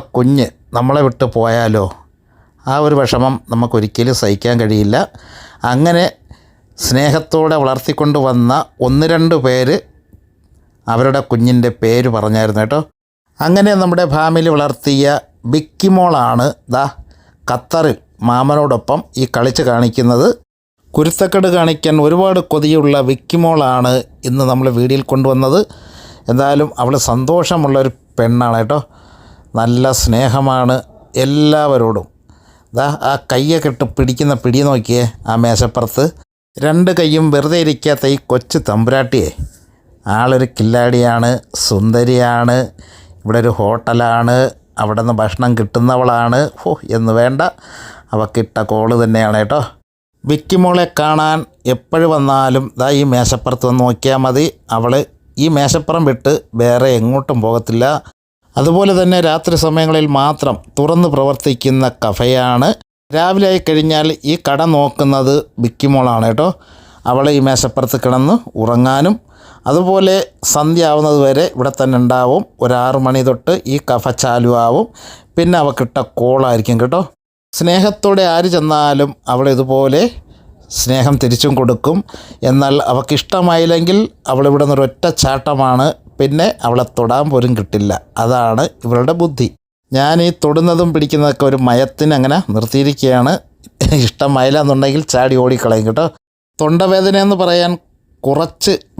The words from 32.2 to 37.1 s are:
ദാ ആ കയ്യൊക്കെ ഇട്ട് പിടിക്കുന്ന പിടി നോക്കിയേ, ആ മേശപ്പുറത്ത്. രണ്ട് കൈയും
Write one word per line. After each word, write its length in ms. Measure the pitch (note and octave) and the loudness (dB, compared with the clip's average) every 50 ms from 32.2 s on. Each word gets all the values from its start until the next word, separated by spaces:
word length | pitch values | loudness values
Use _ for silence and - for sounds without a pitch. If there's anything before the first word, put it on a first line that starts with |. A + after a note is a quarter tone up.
| _ _ - _ _ _ _ _ _ _ - A2+ | _ _ -20 _ _ _ _ _ _ _ -4 -4
ദാ 80 | C3+ C#3+ D3 - - B2+ | -2 -2 -4 -4 -4 -4
ആ 20 | C#3 C3+ - - | -4 -4 -4 -4
കയ്യൊക്കെ 380 | C3 B2+ C#3 D3+ E3 D#3+ D3 D3+ | -2 -2 0 0 0 0 0 -2
ഇട്ട് 140 | B2+ - C#3 A#2 - - | -4 -4 -6 -4 -2 -2
പിടിക്കുന്ന 360 | C3 - B2 - D3+ C#3+ C#3 A#2+ - | -2 -2 -2 -2 0 0 0 0 0
പിടി 160 | B2+ A#2+ C3+ C#3+ C#3+ | 0 0 2 2 2
നോക്കിയേ, 360 | C#3 B2+ G#2+ - A#2+ A#2+ B2 A2+ - - - - | 0 0 0 0 0 0 0 -2 -4 -6 -6 -4
ആ 20 | A2+ A#2 A#2 | -2 0 0
മേശപ്പുറത്ത്. 600 | A#2 A2+ - B2+ A2+ - C3 A#2+ A2+ - - C#3 E3 - - - _ _ _ _ _ _ - - | 2 2 0 0 -2 -2 -4 -6 -4 -2 -2 -2 -2 -2 -8 -18 _ _ _ _ _ _ -4 -2
രണ്ട് 260 | D3+ D#3 E3+ F3+ F#3 F#3 E3 | 0 2 2 2 2 2 2
കൈയും 280 | E3+ D#3 | 0 0